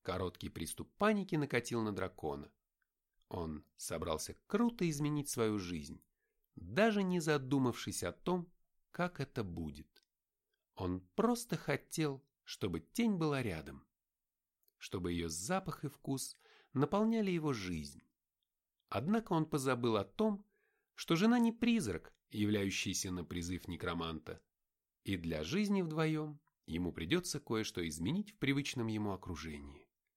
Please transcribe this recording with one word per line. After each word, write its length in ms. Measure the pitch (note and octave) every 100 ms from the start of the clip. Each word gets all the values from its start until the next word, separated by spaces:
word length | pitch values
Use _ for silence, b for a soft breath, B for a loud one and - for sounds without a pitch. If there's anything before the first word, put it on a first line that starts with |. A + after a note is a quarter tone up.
Короткий 480 | - F2+ F#2 - -
приступ 420 | - E2 - - _
паники 380 | G3+ G#3+ G3 D#3+
накатил 460 | C#3+ B2 A#2 A#2
на 100 | A2
дракона. 580 | G2 F#2+ - D#2 C#2+ C#2+ _ _ _ _ _ _ _ _
Он 340 | F#2 E2 D2+ - _
собрался 580 | - E2+ E2 D#2 - - _
круто 420 | G3+ A#3+ A3+ F3
изменить 400 | C#3+ D3 D3 C#3
свою 300 | - A2 G#2+
жизнь, 440 | F2+ F2 C#2+ C#2+ _ _ _ _ _
даже 480 | - E2+ A#2+ A3 G#3
не 180 | F#3+ F3+
задумавшись 840 | D#3 D3 C3 C#3 B2+ A#2 - F#2+
о 80 | F#2
том, 380 | - - F3+ E3+ _ _ _ _
как 300 | - F3 F3
это 240 | C3+ -
будет. 640 | G#2 E2+ D#2+ C#2+ D2+ _ _ _ _ _ _ _ _ -
Он 300 | F#2 F#2 F#2
просто 440 | - A3 A#3+ - E3
хотел, 680 | - C#3 - - D3+ C3+ _ _
чтобы 380 | - - G#2+ E3
тень 360 | - - A#3 G3
была 260 | D#3 C#3
рядом, 440 | A#2+ E2 D2 F2 _ _ _ _ _ _ _ _ _ _
чтобы 340 | - G2+ F2
ее 160 | E2+ E2+
запах 560 | D#2+ G2 F#3+ F#3+ D3
и 40 | C#3+
вкус 500 | - - C3+ - - b b b
наполняли 580 | C3 C#3+ G3 A3 A3+ G3+
его 220 | F3 D#3
жизнь. 500 | B2 F#2 E2+ C#2+ C#2+ _ _ _ _ _ _ _ _ _
Однако 440 | G2 C#3 A3 A3
он 140 | E3+ D#3
позабыл 500 | D3+ C3 B2+ A#2+ A2
о 80 |
том, 400 | F#2+ - A3 G#3 - _ _ _ _
что 220 | - - E3
жена 220 | G#3+ A#3+
не 140 | A#3
призрак, 600 | A#3 B3 A#3 C3 E2 - _ _
являющийся 800 | G#2+ G#2 G#2+ G2 F#2 - F#2 F#2+
на 140 | F2+
призыв 440 | E2 F2 E2+ F2+ -
некроманта, 720 | E2 F2 E2+ E2 D#2+ - - _ _ _ _ _ _
и 120 | - G2
для 260 | E2 D#2+
жизни 380 | D#2 F#3 G#3 G3+
вдвоем 580 | F3 D#3 D#3+ D#3 D3+ D3 _ _ -
ему 260 | E2 F2
придется 480 | D#2+ E2 F3 F3+ D3
кое-что 460 | - A2 - - E2+
изменить 440 | D#2 E2+ F3 G#3
в 60 | -
привычном 480 | C3+ C#3 C#3+ - A2+
ему 260 | G#2+ G#2
окружении. 760 | F#2+ F#2 E2 D#2+ D2 C#2+ C#2 - _ _